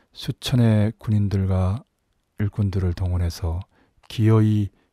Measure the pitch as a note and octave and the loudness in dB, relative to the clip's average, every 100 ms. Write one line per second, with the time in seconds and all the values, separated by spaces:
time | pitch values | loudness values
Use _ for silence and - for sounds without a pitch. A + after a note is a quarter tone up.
0 | _ - - - - B2 A#2 G#2+ G#2 - | _ -14 -10 -10 -2 2 4 4 2 -2
1 | - G#2 G2+ G2 F#2+ F#2+ F#2 A2 - _ | -2 0 0 0 0 0 0 -4 -10 _
2 | _ _ _ - G#2 - G2+ F#2+ F2+ F2 | _ _ _ -6 -4 -2 -2 0 -2 -2
3 | F2+ F2+ F2 - F2 E2+ - _ _ _ | -2 -2 -2 -4 -4 -6 -8 _ _ _
4 | - - A2 A2 G#2+ G#2+ G2+ _ _ | -12 0 2 4 4 2 -2 _ _